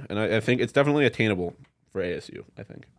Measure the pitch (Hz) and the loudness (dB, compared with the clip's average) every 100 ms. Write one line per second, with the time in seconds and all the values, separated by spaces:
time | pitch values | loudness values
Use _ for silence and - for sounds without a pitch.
0 | - 104 104 110 - 127 117 139 143 147 | -6 -2 0 2 2 2 2 2 4 4
1 | 139 - 110 92 87 - - _ _ 95 | 2 2 2 2 -2 -8 -20 _ _ -6
2 | 90 85 - - - - 98 - - | -4 -6 -10 -16 -16 -18 -16 -18 -20